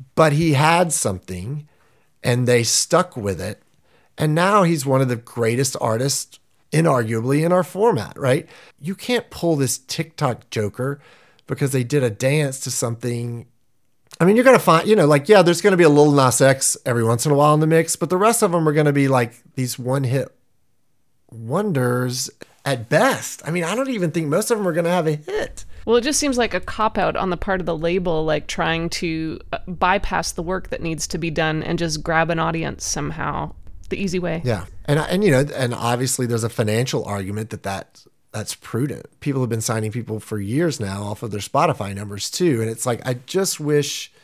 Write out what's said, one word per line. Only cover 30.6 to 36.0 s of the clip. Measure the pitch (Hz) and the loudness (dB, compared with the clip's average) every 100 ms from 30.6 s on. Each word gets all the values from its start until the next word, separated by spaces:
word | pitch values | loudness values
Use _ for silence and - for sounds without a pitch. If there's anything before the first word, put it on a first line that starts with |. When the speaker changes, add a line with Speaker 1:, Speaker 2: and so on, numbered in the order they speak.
| - | -6
Speaker 2:
that | - | -6
needs | 165 160 - | -6 -6 -6
to | 175 | -4
be | 156 | -4
done | 160 156 156 | -2 -2 -2
and | 147 165 | -4 -2
just | 170 151 | -2 -4
grab | - 160 165 | -2 0 0
an | 165 | 0
audience | 165 170 165 - - | -2 -4 -6 -8 -8
somehow, | - 147 156 143 147 151 - - - - | -6 -6 -6 -6 -6 -8 -10 -14 -14 -10
the | - | -6
easy | 190 175 | -4 -2
way. | 175 165 | -4 -4
Speaker 1:
Yeah. | 123 104 92 - - | -2 -4 -6 -10 -2
And, | 147 | 0
and, | 151 185 | 0 0
you | 208 | 4
know, | 131 143 - | 4 2 -2
and | 123 120 | -4 -2
obviously | 117 120 | -2 0